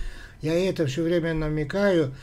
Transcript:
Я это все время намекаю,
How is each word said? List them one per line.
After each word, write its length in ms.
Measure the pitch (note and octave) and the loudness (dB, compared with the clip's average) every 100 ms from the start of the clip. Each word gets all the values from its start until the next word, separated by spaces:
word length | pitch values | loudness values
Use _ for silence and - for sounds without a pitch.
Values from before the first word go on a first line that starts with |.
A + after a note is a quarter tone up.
| - - - - | -6 -8 -16 -6
Я 140 | D3+ | 0
это 320 | E3 F#3+ F3 D3 | 2 2 0 -2
все 160 | C3 | 0
время 320 | E3 F3 E3 | 0 2 0
намекаю, 800 | D#3+ D#3 D#3 D3 F#3+ G3+ F3 C3 - | -2 -2 -2 -2 2 4 4 2 -2